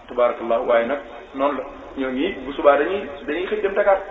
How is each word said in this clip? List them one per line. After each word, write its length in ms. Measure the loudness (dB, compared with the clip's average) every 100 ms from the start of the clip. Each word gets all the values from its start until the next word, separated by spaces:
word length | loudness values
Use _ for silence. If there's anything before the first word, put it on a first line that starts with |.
| -6
tabaarakallah, 520 | 0 2 2 0 0 4
waaye 200 | 4 2
nag 120 | -2 -8 -16 -12
noonu 240 | -2 0 0
la. 60 | -8 -12 -12 -6
Ñoo 120 | -4
ngi, 220 | -2 -2 -4
bu 80 | -8
subaa 240 | 2 6 6
dañuy, 280 | 4 -2 -6 -8 -4
dañuy 200 | -4 -2
xëy 140 | 0
dem 140 | 0
Dakar. 240 | 2 4 2 0